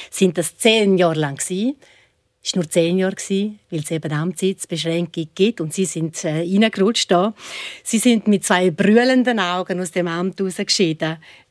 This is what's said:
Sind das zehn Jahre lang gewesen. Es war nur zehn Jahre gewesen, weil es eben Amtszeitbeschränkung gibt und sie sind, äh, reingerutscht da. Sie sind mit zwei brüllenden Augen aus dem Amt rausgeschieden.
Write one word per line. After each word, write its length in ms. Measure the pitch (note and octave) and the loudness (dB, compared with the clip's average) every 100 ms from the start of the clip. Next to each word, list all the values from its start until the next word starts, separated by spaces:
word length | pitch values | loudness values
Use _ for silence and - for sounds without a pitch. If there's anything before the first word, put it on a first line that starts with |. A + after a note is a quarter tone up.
| - | -12
Sind 280 | - F#3+ E3 | 0 0 2
das 180 | E3 - | -4 0
zehn 400 | A3+ A3 G3+ F#3 | 4 4 4 4
Jahre 220 | F3 D#3 | 4 2
lang 160 | D3 C#3+ | -2 -4
gewesen. 400 | - F#3 A#3+ D4 _ _ _ _ _ _ | -6 -4 -4 -4 _ _ _ _ _ _
Es 120 | - | -6
war 80 | F#3+ | -4
nur 80 | D#3 | -2
zehn 260 | F3+ E3 F#3 | 0 2 2
Jahre 200 | F#3+ G3 | 0 -4
gewesen, 420 | - G3 G#3 G#3 _ | -4 -2 -2 -8 _
weil 120 | E3 | -8
es 100 | D3+ | -6
eben 200 | D#3+ D#3 | -6 -4
Amtszeitbeschränkung 1160 | D3 E3+ D#3+ F#3+ F#3+ - E3 D#3+ E3+ E3+ - D#3+ | -4 -4 -2 -2 -4 -6 -6 -2 -2 -4 -6 -6
gibt 260 | - G3+ A#3 | 0 0 0
und 140 | D#3 | -4
sie 100 | F#3 | -4
sind, 400 | F#3+ E3 D#3+ - | -4 -4 -6 -6
äh, 140 | E3 D#3 | -4 -2
reingerutscht 720 | F3 G3 A3 G3+ G3 A#3 - | 0 2 2 2 0 0 2
da. 240 | F3 G#3 - - - - - | 2 2 -4 -12 -14 -14 -14
Sie 140 | - A3+ | -4 0
sind 300 | B3 A#3 - | 2 2 4
mit 180 | G3+ - | 2 2
zwei 240 | F#3 F#3 | 2 2
brüllenden 680 | D#3 G3+ A3 B3 B3+ B3 A3+ | 2 4 4 4 4 2 0
Augen 400 | F3+ F3+ F3+ F3+ | 0 -2 -4 -4
aus 120 | F#3 | -4
dem 180 | F#3 F3 | -2 -2
Amt 320 | E3 F#3+ F3+ | -2 -4 -4
rausgeschieden. 800 | F#3+ F3+ G3 - F3 D#3+ D#3+ D#3+ - - _ | -4 -4 -2 0 0 0 -4 -6 -12 -20 _